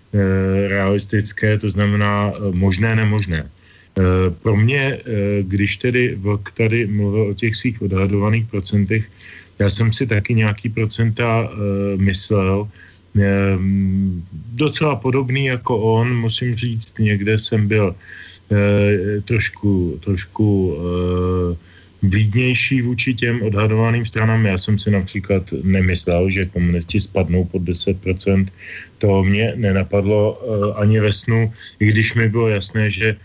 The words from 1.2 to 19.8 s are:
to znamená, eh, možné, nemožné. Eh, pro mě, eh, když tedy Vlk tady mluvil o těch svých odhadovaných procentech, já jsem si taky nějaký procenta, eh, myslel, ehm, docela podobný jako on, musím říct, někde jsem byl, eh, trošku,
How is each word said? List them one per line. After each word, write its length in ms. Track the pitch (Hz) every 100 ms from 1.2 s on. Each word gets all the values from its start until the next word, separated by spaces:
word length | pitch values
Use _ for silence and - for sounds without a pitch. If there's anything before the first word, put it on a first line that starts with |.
| 107 - 107 104
to 100 | 107
znamená, 600 | 92 104 104 104 104 104
eh, 200 | 98 101 90
možné, 400 | 98 95 113 110
nemožné. 480 | 107 107 92 80 76
Eh, 560 | - - - - - 92 92 92 85
pro 120 | 117 104
mě, 260 | 113 139
eh, 180 | 135 - - 104 101 101
když 340 | 92 98 104 -
tedy 380 | 123 123 123 -
Vlk 360 | 101 104 101
tady 360 | - 113 120 104
mluvil 440 | 104 101 104 104
o 20 |
těch 220 | 101 113 110
svých 260 | 123 110
odhadovaných 640 | 101 95 98 101 104 113 110
procentech, 560 | 101 90 104 95 110 107 - - - - -
já 100 | 101
jsem 220 | 101 117
si 160 | 110 127
taky 280 | 104 104 117
nějaký 340 | 110 104 117
procenta, 800 | 110 110 - 113 113 117 113 110
eh, 500 | - 101 98 101 95
myslel, 680 | 98 92 - 104 95 98 104 - - - _ 104
ehm, 1040 | 98 98 98 92 95 98 95 95 98 90 85 80 117 117
docela 400 | 151 - 156 123
podobný 460 | 131 131 127 135 135 123
jako 480 | - 117 110 113
on, 80 | 120
musím 440 | 120 113 - 123 113
říct, 440 | 120 113 - -
někde 380 | 110 101 101 110
jsem 280 | - 113 101
byl, 280 | 107 95 85 - - - - -
eh, 720 | 104 101 101 101 101 98 104
trošku, 760 | 104 113 - - 104 95